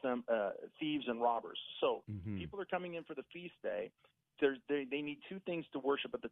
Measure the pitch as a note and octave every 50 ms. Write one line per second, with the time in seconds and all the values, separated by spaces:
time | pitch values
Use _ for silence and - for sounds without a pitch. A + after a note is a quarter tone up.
0 | - C3 B2 B2 A#2+ - A#2 A2 G2+ F#2+ - - - - - - D#3+ D3+ D3+ D3
1 | B2 A#2+ A#2 A2+ A#2+ A#2 A#2 A2+ - E2+ - - - - - - - C#3 A#2 G#2+
2 | - - G#2+ G2 E2+ G#2+ G2+ F#2+ F2 D#2+ - G3 F#3 - F#3+ F3+ F3+ F3 E3+ E3+
3 | D#3+ - D#3+ C3+ C3 - - F3 F3 E3+ - - - G2+ F#2+ F#2+ G2+ - - _
4 | _ _ _ _ _ _ _ - D3 C3+ C3+ B2 - - C#3+ C#3+ C#3 B2+ C3+ D3
5 | D3 D3 D3 C#3+ - - F#3+ F#3+ - F#3 F3 E3 D3 - - C#3 B2+ C3+ C#3 C3+
6 | - B2 A#2 A#2+ - A#2+